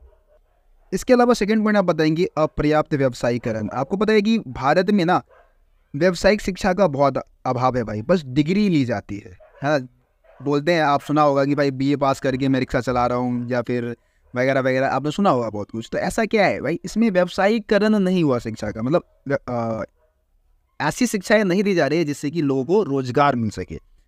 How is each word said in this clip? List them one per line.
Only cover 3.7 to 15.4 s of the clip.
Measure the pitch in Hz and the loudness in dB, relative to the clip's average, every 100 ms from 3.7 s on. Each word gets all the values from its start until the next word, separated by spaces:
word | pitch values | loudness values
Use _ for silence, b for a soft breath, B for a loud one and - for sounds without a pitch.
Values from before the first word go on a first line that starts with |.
आपको | 117 139 190 | -6 -4 -2
पता | 208 | 2
है | 220 | 2
कि | 202 226 | 2 0
भारत | 131 117 131 156 196 | -2 -4 0 2 2
में | 208 | 2
ना | 170 170 - b b b _ _ _ 143 | 2 0 -2 b b b _ _ _ -2
व्यावसायिक | 175 175 190 208 | 0 2 2 2
शिक्षा | - 180 202 | -2 -4 -2
का | 180 190 | 2 2
बहुत | 135 139 127 - _ - | 2 0 0 -6 _ -4
अभाव | 120 127 123 | 0 0 0
है | |
भाई, | 113 107 | -2 -4
बस | 110 185 | 0 0
डिग्री | 139 127 147 190 214 | 0 -2 0 2 2
ली | 160 | 2
जाती | 123 104 - 101 | 0 -2 -6 -12
है, | 101 92 - - | -14 -20 -20 -8
है | 139 151 | -2 -2
ना? | 127 _ _ _ _ - | -2 _ _ _ _ -10
बोलते | 135 147 147 | -2 0 2
हैं, | 175 | 2
आप | 151 143 | 2 0
सुना | - 147 | 0 2
होगा | 151 139 | 4 4
कि | 139 | 2
भाई | 143 143 | 2 0
बीए | 131 135 139 | 0 0 0
पास | 139 139 | 0 0
करके | 139 127 135 | -2 -2 0
मैं | 131 | 0
रिक्शा | 127 135 | 0 -2
चला | 120 123 123 | -2 0 0
रहा | 123 | 0
हूँ | 123 123 120 | -2 -4 -4
या | 123 | -4
फिर | 117 123 120 117 _ _ _ 123 | -2 -4 -4 -10 _ _ _ -2
वगैरह | 131 135 | 0 0
वगैरह, | 131 131 135 | 0 0 0
आपने | 127 143 | -2 -2
सुना | 151 202 | 0 2
होगा | 135 | 2